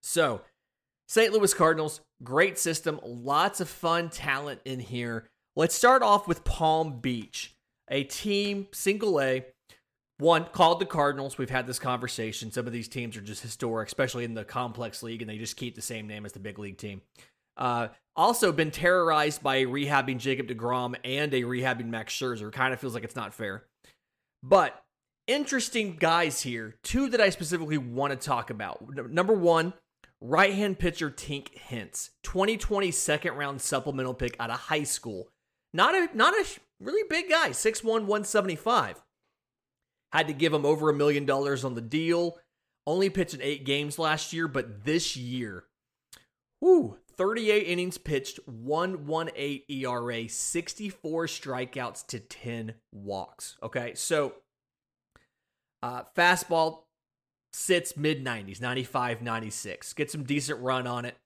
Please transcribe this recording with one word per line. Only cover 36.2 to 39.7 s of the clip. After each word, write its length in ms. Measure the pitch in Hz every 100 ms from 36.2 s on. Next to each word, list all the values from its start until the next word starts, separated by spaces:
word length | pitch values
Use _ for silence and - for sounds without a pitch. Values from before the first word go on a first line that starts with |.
| 262 415
a 40 |
sh-, 160 | - - _ _
really 280 | 202 370 415
big 220 | 320 359
guy, 220 | 320 294
six 320 | 123 214 220
one, 240 | 220 226 202
one 160 | 208
seventy-five. 760 | 202 214 190 160 - 240 117 90 _ _ _ _ _ _ _